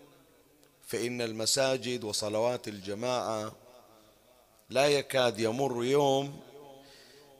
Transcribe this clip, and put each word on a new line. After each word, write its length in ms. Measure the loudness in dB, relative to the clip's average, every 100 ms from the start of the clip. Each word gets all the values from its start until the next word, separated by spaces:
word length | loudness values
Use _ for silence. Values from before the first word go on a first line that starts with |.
| -20 -20 _ _ _ _ _ _ -10
فإن 360 | -4 -4 -2
المساجد 840 | -4 -2 0 2 2 0 -2 -4
وصلوات 640 | -4 -4 -2 0 0 -2 -6
الجماعة 840 | -10 -8 -6 -2 -2 -2 -4 -6 -12 -20 -20 -20 -20 -20 _ _ _ _ _ -4
لا 160 | 2 4
يكاد 540 | 4 2 2 2 2
يمر 440 | 0 2 0 0
يوم 560 | 2 4 4 4 0 -8 -18 -20 -20 -20 -20 -20 -20 -20 -20